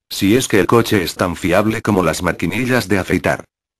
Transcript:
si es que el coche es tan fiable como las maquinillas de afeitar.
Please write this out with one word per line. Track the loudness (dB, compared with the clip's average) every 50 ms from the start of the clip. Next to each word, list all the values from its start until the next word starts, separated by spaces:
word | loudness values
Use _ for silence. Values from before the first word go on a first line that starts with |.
| _ -12
si | -6 -2 2 2 2
es | 2 2 2
que | 2 2
el | 4
coche | 4 4 2 2 2 0 0 0
es | -2 -2
tan | -2 -2 -2 -4
fiable | -4 -2 0 2 2 2 0 -2 -2
como | 0 0 2 2
las | 2 0 0 -2 -2
maquinillas | -4 -4 -2 -4 -4 -4 -2 -2 0 0 -2 0 0
de | -2 -2
afeitar. | 0 0 -2 0 0 -2 -2 -4 -6 _ _ _ _ _ _